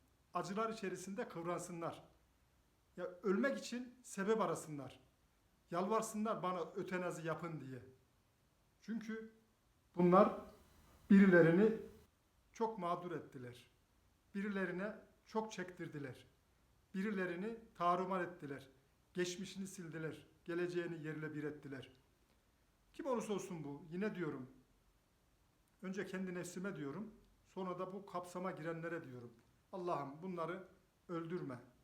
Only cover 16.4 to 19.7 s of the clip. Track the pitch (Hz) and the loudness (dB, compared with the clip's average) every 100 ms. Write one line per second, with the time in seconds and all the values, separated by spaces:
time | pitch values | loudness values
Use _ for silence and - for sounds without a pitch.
16.4 | _ _ _ _ _ 190 208 190 180 170 | _ _ _ _ _ -4 -2 -2 -2 -2
17.4 | 214 226 - - 175 175 190 185 175 - | -6 -6 -10 0 2 2 0 -2 -2 -6
18.4 | 143 135 - - _ _ _ 180 180 196 | -10 -10 -12 -20 _ _ _ -4 -4 -4
19.4 | 190 196 190 | -8 -8 -10